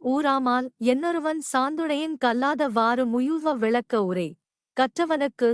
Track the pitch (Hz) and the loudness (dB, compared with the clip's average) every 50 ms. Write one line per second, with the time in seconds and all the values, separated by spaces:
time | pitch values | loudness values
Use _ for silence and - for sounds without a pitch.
0 | - 254 262 285 302 285 269 269 262 247 240 254 254 254 - _ 226 240 247 269 | -2 -2 0 2 2 2 2 2 2 2 0 0 -2 -4 -6 _ 0 0 2 2
1 | 311 339 339 339 294 311 311 320 285 - - 262 254 277 311 311 330 311 294 285 | 0 -2 -2 -2 -2 -2 -4 -4 -4 -2 -2 0 0 0 -2 -2 -2 -2 -2 -2
2 | 311 320 311 262 - 240 226 247 262 277 302 277 302 277 214 233 226 226 240 247 | -2 -4 -4 -2 0 0 0 2 0 0 0 0 -2 0 2 2 2 2 2 2
3 | 262 233 226 247 254 277 320 320 302 311 294 240 220 220 226 240 240 - - 220 | 0 0 0 0 0 0 -2 0 0 -2 0 0 0 0 0 0 0 0 0 0
4 | 202 180 180 180 175 151 - - _ _ _ _ _ _ _ - 262 247 - - | 0 0 0 -2 -4 -4 -8 -12 _ _ _ _ _ _ _ 0 0 0 0 -2
5 | 339 320 320 285 277 277 - - 247 233 | 0 0 0 0 0 -2 -2 0 2 2